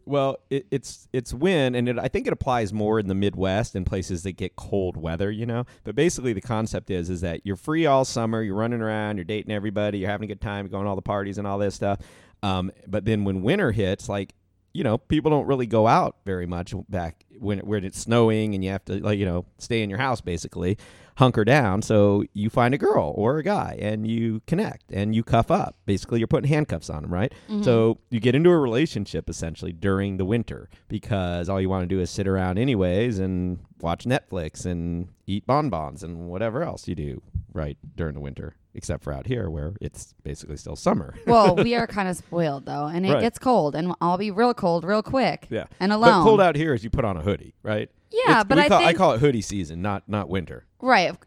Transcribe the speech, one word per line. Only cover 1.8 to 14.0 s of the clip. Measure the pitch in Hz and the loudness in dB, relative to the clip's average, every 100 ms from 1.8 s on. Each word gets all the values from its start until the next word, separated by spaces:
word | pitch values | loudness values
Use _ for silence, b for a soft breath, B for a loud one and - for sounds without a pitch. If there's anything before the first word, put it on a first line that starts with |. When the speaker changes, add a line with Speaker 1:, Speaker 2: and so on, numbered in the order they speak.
| 120 | 0
Speaker 1:
it, | 117 | 0
I | 127 | -2
think | 202 262 | -2 -2
it | |
applies | 151 - 120 107 | -2 0 0 0
more | 107 104 110 | 0 0 2
in | 98 | 0
the | |
Midwest | 95 101 90 95 95 117 101 | 0 0 0 0 0 -2 -4
and | 87 | -4
places | 95 90 90 | -4 -4 -6
that | 92 | -6
get | 85 92 - | -8 -8 -10
cold | - 101 90 85 | -6 -2 -2 -4
weather, | 80 82 98 | -6 -4 -4
you | 107 117 | -4 -4
know. | 117 123 b | -6 -6 b
But | - 107 | -6 0
basically, | 170 - 123 | 2 0 -2
the | 98 | -4
concept | - 110 113 95 - | -4 -4 -4 -6 -6
is, | 92 87 | -4 -4
is | 90 | -4
that | 90 82 | -4 -6
you're | 98 95 | -6 -6
free | - 156 156 | -4 0 4
all | 135 131 | 4 2
summer, | 123 113 113 | -2 -2 -2
you're | 110 95 | -2 -2
running | 113 120 | -2 -2
around, | 110 110 107 104 | -2 -2 -4 -6
you're | 82 | -6
dating | 107 - | -6 -6
everybody, | 104 104 101 104 101 | -6 -4 -2 -2 -2
you're | 95 | -4
having | 101 104 | -4 -6
a | |
good | 98 | -8
time, | 110 101 98 | -6 -6 -6
going | 98 101 | -6 -4
to | |
all | 95 | -4
the | |
parties | - 101 98 98 | -4 -4 -4 -6
and | 101 | -4
all | 98 | -2
this | 101 - | -2 -2
stuff. | 101 98 b b b _ | -2 -2 b b b _
Um, | 101 92 92 - - | -2 -2 -2 -8 -6
but | 101 98 | -4 0
then | 110 98 | 0 0
when | 95 | 0
winter | 95 202 160 | 2 2 2
hits, | 107 95 101 | 0 0 -2